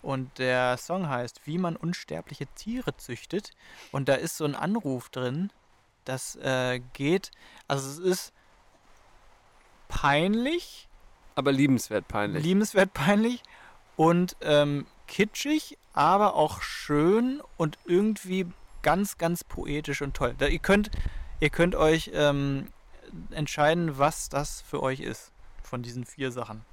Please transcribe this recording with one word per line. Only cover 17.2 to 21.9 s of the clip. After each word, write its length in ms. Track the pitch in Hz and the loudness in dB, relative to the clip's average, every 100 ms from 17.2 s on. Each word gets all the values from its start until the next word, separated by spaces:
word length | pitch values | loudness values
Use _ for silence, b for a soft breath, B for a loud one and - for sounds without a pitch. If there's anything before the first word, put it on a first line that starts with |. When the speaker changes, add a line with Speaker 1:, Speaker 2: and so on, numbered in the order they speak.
| 247 285 - - | 2 -4 -10 -4
Speaker 1:
und 200 | 160 - - | -4 -4 0
irgendwie 600 | 175 214 208 185 185 175 - - - | 2 2 0 -4 -4 -4 -8 -18 -2
ganz, 360 | 151 170 202 - | 0 2 0 -2
ganz 260 | 165 175 | -2 -2
poetisch 580 | - - - 147 147 139 | -6 -10 -4 -4 -4 -6
und 140 | 139 - | -4 -2
toll. 200 | 123 123 | -2 2
Da, 100 | 143 | 2
ihr 120 | - | 2
könnt, 320 | - 208 214 B B B B B | 4 4 2 B B B B B
ihr 100 | 151 | 0
könnt 260 | - 175 - | 4 2 4
euch, 360 | 156 | 4